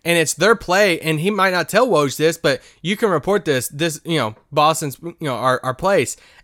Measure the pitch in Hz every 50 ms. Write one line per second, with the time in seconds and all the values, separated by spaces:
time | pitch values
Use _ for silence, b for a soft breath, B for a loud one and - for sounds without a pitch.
0 | B 165 175 170 156 - - - 175 214 233 - - - 180 196 214 196 165 -
1 | - 160 160 147 165 202 214 190 190 190 180 175 156 - 180 214 254 254 180 151
2 | 147 135 - - 151 160 160 - - 151 131 b b b b b - 165 208 -
3 | 233 208 175 147 - 180 202 202 202 165 139 127 - - - 143 165 170 147 -
4 | - 170 165 151 120 107 107 - _ _ 139 151 147 160 156 - 165 139 127 -
5 | 165 170 - _ 160 143 123 107 123 131 - - - 131 127 - 165 190 202 170
6 | 123 - - b b b b b